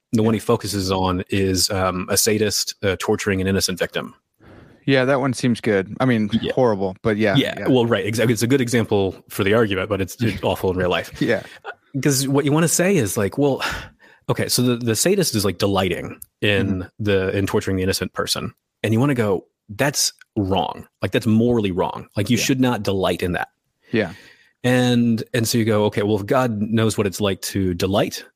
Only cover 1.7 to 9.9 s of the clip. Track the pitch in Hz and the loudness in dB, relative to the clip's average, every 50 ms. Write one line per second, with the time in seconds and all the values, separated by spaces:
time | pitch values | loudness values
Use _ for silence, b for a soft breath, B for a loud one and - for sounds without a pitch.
1.7 | 107 95 92 92 90 90 95 - 101 98 - 117 107 107 107 101 95 - - - | 0 0 0 0 -2 -2 -4 -2 0 0 2 2 2 2 0 0 -2 -2 -6 -6
2.7 | - - - 101 92 - - - 110 101 - 107 98 95 92 98 98 95 - - | -8 -4 -2 -2 -2 -2 0 -2 0 0 0 0 0 0 0 0 0 0 0 -2
3.7 | 95 85 82 - - 82 - - - _ _ _ _ _ B B B B B B | -2 -2 -4 -4 -4 -4 -6 -6 -12 _ _ _ _ _ B B B B B B
4.7 | B B B - 135 131 127 127 143 131 131 139 117 - - 127 117 - - 117 | B B B 0 2 2 2 2 0 0 0 -2 -2 0 0 0 0 0 0 0
5.7 | 104 95 95 92 104 - - 131 123 110 107 104 107 113 - - - - 131 120 | 2 0 0 -2 -4 -2 0 2 2 2 0 0 -2 -2 -2 0 0 2 2 2
6.7 | 107 95 98 92 95 - - 117 107 104 110 104 95 - 117 76 - - 101 - | 2 2 -2 -4 -4 -4 -2 -2 0 2 2 2 4 2 2 0 -2 -4 0 2
7.7 | 135 127 117 117 113 101 90 104 113 110 110 117 123 107 120 113 131 139 127 120 | 4 4 4 4 2 0 0 0 0 0 2 2 2 2 2 2 2 2 2 2
8.7 | 120 120 107 - 110 101 98 95 90 - - - - - 104 98 104 117 117 104 | 0 0 0 2 2 2 2 0 -2 -6 -14 -12 -4 -2 0 2 4 4 2 2
9.7 | 98 92 95 101 | 0 -2 -2 -2